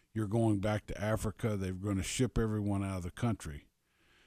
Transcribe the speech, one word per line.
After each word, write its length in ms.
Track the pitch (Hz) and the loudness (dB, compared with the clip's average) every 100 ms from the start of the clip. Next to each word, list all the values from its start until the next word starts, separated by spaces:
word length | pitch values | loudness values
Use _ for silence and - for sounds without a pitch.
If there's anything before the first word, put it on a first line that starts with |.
| _ | _
You're 140 | 110 104 | -4 0
going 320 | 117 113 101 | 2 4 4
back 260 | 104 107 - | 2 0 -2
to 140 | - | -4
Africa. 540 | 104 110 110 - 117 104 | 0 0 -2 -2 -2 0
They're 160 | 95 | -2
gonna 300 | 92 104 98 | -2 -2 0
ship 340 | 90 - 123 - | 0 0 2 2
everyone 480 | 110 107 101 98 | 2 2 0 0
out 140 | 98 95 | 0 -4
of 60 | |
the 60 | 87 | -6
country." 580 | - 120 - 78 73 - _ _ _ _ _ | -2 0 0 -4 -12 -14 _ _ _ _ _